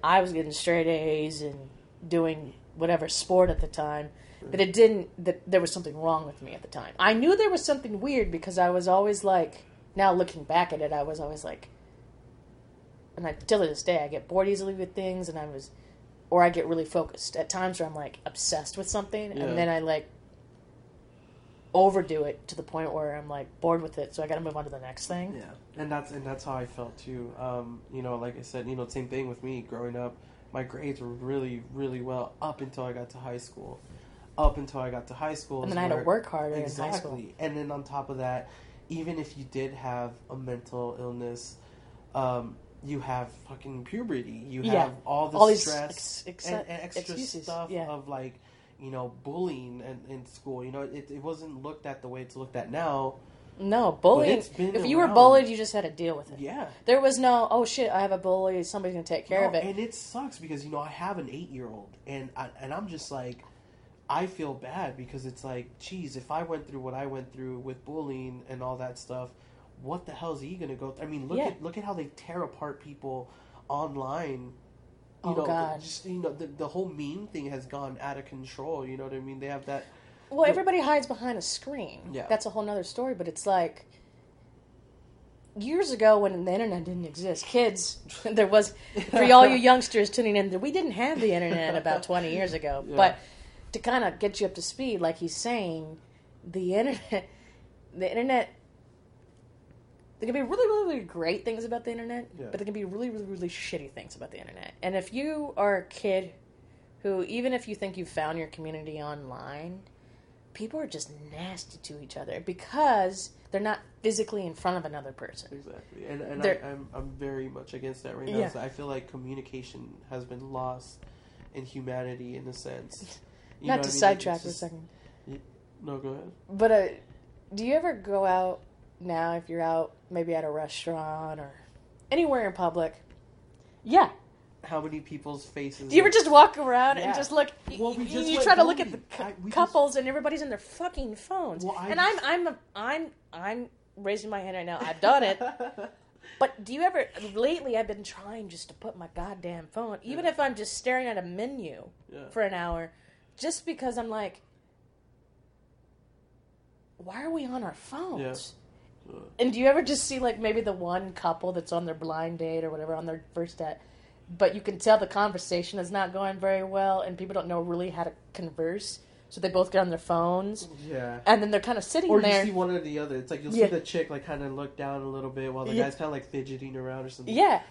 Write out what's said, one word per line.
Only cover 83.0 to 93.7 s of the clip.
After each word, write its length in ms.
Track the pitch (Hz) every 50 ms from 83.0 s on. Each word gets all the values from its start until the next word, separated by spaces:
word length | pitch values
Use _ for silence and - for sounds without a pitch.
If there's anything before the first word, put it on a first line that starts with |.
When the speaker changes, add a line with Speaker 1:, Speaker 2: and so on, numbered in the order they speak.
| 247 262 254
Speaker 1:
but 120 | 175 180
it's 200 | 170 160 - -
like, 400 | 202 196 185 170 160 - - - - - - - - _ - - _ _ - - - - - _ _ - - - - - - - - - - - - - - - - -
years 360 | 208 202 254 311 359 403 302 262
ago 260 | 214 220 214 214 208
when 260 | 208 196 190 175 180
the 80 | 185 180
internet 320 | 202 233 220 185 175 165
didn't 220 | 170 180 180 175
exist, 400 | 156 139 156 180 190 165 156 -
kids, 540 | - - 247 240 220 190 185 - - - - - - -
<laughs> 120 | - - 220
there 160 | 220 220 208
was, 280 | 185 202 214 208 - - - - - - 208 190 -
for 120 | - 226 247 247 247
all 140 | 254 254
you 100 | 262 262
Speaker 2:
<laughs> 140 | 254 233 247
Speaker 1:
youngsters 400 | 254 254 240 - - 226 202 202
tuning 260 | - - 233 220 208
in, 240 | 202 196 196 185 185
we 120 | 202 294 294
didn't 200 | 370 359 302 202
have 280 | 180 240 277 320 285 226
the 100 | 214 175
internet 420 | 175 175 170 175 170 165 160 175
about 280 | 160 156 165 156 156 -
Speaker 2:
<laughs> 80 | -
Speaker 1:
twenty 220 | 180 180 175 160 160
years 180 | 180 190 180 160
ago. 320 | 156 - 147 139 139 135
Speaker 2:
Yeah. 100 | - 147
Speaker 1:
But 200 | 180 196 180 - - - - - - - - - - - -